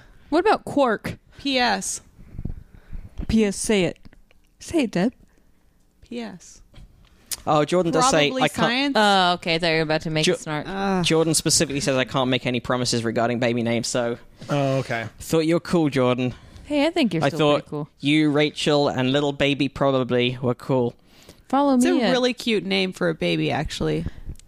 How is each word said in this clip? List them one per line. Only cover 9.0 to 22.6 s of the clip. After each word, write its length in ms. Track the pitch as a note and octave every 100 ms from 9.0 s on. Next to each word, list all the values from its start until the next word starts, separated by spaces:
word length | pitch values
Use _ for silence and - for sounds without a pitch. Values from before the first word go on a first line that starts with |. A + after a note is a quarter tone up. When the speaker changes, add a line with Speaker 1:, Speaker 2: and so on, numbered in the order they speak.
| G#3 G3 F3+
Speaker 1:
okay. 220 | F3 F#3 E3
I 40 |
thought 80 | E3+
you 80 | D#3+
were 60 |
about 200 | D#3 D#3
to 80 | E3
make 140 | D#3
Speaker 3:
Jo- 100 | D#3+
Speaker 1:
a 40 | E3
snark. 280 | - D3+ C#3+
Speaker 2:
Ugh. 380 | G3 G3 F#3
Speaker 3:
Jordan 300 | E3 D#3+ D#3+
specifically 480 | D3+ D#3+ - D#3 C#3
says, 160 | C3+ C3
"I 80 | B2
can't 240 | C#3 B2+
make 160 | B2+ C3+
any 160 | B2
promises 420 | - B2+ A#2+ A#2+
regarding 360 | A2+ A2 A#2 A#2+
baby 240 | A#2+ A#2+
names," 240 | A2+ A#2 A2+
so 280 | C3 A#2+ A#2 - - -
Speaker 4:
Oh, 280 | C#3+ C#3 C3+
okay. 300 | B2 A#2 A2 -
Speaker 3:
thought 200 | - D#3+ D#3+
you 100 | E3+
were 40 |
cool, 300 | - F3 D3+
Jordan. 440 | B2+ B2+ B2 B2+ - - -
Speaker 1:
Hey, 220 | - D4 D4+
I 20 |
think 240 | E4+ A#3+
you're 80 | E3
Speaker 3:
I 40 | C#3+
Speaker 1:
still 280 | D#3 D3+ D3
pretty 100 | -
Speaker 3:
thought 40 |
Speaker 1:
cool. 200 | D3+ D3+ _
Speaker 3:
you, 320 | C#3 D#3 D3+
Rachel, 560 | D3 D3+ - - D3 C#3
and 240 | B2+ B2+
little 220 | C#3+ D3
baby 340 | C#3+ C#3+ C#3+ C#3
probably 680 | - C#3 C3+ A#2+ B2 B2 B2+
were 140 | B2 B2
cool. 380 | - C3 A#2+ - _ - - - -
Speaker 1:
Follow 260 | C4+ C#4+ B3+
Speaker 2:
It's 80 |
Speaker 1:
me 180 | B3+ E4+
Speaker 2:
a 40 | A3
Speaker 1:
at 60 |
Speaker 2:
really 220 | B3+ B3+
cute 300 | A#3+ B3 G#3+